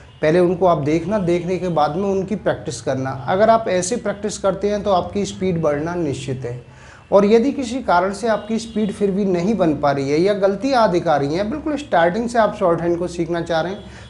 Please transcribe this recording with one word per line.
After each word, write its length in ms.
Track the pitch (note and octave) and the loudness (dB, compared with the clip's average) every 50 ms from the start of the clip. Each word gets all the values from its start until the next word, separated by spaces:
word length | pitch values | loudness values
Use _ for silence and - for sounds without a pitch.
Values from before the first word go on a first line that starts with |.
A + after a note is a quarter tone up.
| - - - - - | -20 -20 -8 -2 0
पहले 180 | D3+ D#3+ F3+ | 2 4 4
उनको 260 | F3+ F3 F#3 E3+ F#3+ | 4 2 2 2 4
आप 120 | F3+ E3+ D3+ | 4 4 2
देखना, 380 | C#3 D3 D#3 E3+ E3 F3 A3 G#3+ | 2 0 0 0 0 -2 -2 -2
देखने 380 | F#3 E3 F3 F3 E3+ E3+ F#3+ E3+ | 0 0 0 0 -2 -2 -4 -2
के 100 | F3 F#3 | -2 -2
बाद 260 | E3+ D3+ D3 D3+ D3 | 0 2 0 0 0
में 120 | F3+ G3+ G3+ | -2 -2 -2
उनकी 280 | F#3+ G3 F#3 - G#3+ | -2 -2 -2 -4 -4
practice 440 | F#3+ - E3+ C#3 B2 - D#3+ C#3+ - | -4 -2 -2 -2 -2 -4 -10 -10 -8
करना। 300 | - D3 C3+ C3 C3 C3 C3 C3 - - | -4 -4 -4 -2 -4 -6 -6 -6 -4 -2
अगर 220 | F#3 F#3 A3 A3 | 0 2 4 4
आप 180 | A3+ A3+ A3+ - | 4 4 2 0
ऐसे 280 | F#3 F#3 F3 - B3 A#3 | -2 -2 -2 -2 -4 -4
practice 400 | - G3+ G3 G3+ - G#3+ - - | -4 -6 -6 -6 -6 -8 -6 -2
करते 320 | - G3 F3+ G3 G3+ G#3 | -2 -2 -2 0 -2 -2
हैं 120 | G#3 G#3 G3 | -2 -2 0
तो 80 | G#3 F#3+ | 0 0
आपकी 320 | F3 F3 - - G3+ G3 | 0 0 -2 -4 -4 -4
speed 360 | F#3+ - - F#3 F#3 F3+ E3 D#3+ | -4 -4 -4 -2 -2 0 0 0
बढ़ना 320 | D3 D3 D3 D#3 E3+ F3 | 0 0 0 -2 -4 -4
निश्चित 480 | F3+ E3+ C#3+ B2+ B2+ - - C3 B2+ - | -4 -4 -4 -4 -6 -6 -6 -6 -6 -6
है। 180 | A#2+ A#2+ B2 - - - - - - - - - - F3 | -8 -10 -10 -14 -18 -20 -20 -20 -20 -20 -18 -2 4 4
और 120 | G3 G3+ | 6 6
यदि 260 | G3+ A3+ A#3 A3+ C#4 - | 8 6 6 4 4 0
किसी 300 | - C4 A3 A#3+ C4+ A3 | -2 -4 -4 -4 -4 0
कारण 300 | - F3 F3 F3+ G3 G3+ | 2 4 4 4 2 -2
से 160 | G3 A3 A3+ | -2 -2 -2
आपकी 300 | G#3+ G#3 - - A3 A3 | -2 -2 -2 -4 -4 -4
speed 340 | - - - G#3 A3 G3 - | -4 -4 -4 -2 -2 -2 -2
फिर 180 | - G3+ G3+ | 0 0 0
भी 140 | F#3 G3 G#3 | 0 0 0
नहीं 320 | G3 F3+ F3 E3+ G3+ A3+ | 0 0 0 2 0 2
बन 180 | F#3 F#3 D#3+ D3 | 2 2 2 2
पा 140 | C#3+ D3 C#3+ C#3 | 2 2 0 0
रही 180 | C#3 C#3 C3+ | 0 0 0
है 100 | D3 D#3 | 2 2
या 140 | F3+ G3 G#3 | 2 2 2
गलतियाँ 560 | E3+ G3 G3 G3+ F#3+ A3+ C4+ C#4 B3 A3 G3+ | 2 2 0 0 0 0 0 2 4 4 4
दिखा 260 | F3 E3+ E3 E3+ D3+ | 2 2 2 2 2
रही 180 | C#3+ C#3 C#3 D3+ | 2 2 0 -2
हैं, 140 | F3+ G#3 G#3+ | -2 -2 -4
बिल्कुल 260 | C#4+ D#4 - D#4 D4 | -4 -6 -4 -4 -4
starting 520 | - - - - F3 E3 F3 F3+ A3 A#3+ A#3 | -4 -4 0 2 2 4 2 2 0 -2 0
से 100 | A#3+ A#3+ | 2 2
आप 160 | G#3+ G3+ - | 2 2 2
शॉर्ट 260 | - G3+ F3 E3+ E3 | 0 0 2 2 2
हैंड 180 | E3+ E3+ F3 E3+ | 0 -2 -2 -2
को 80 | F3+ F3 | -4 -4
सीखना 320 | - - E3+ D#3+ F3 E3+ | -4 -4 -4 -4 -4 -4
चाह 200 | E3 - E3+ D#3+ | -4 -2 -2 -2
रहे 120 | D#3+ F3 G3 | -2 -4 -6
हैं, 120 | G#3 - - - - - - | -10 -12 -16 -18 -18 -20 -14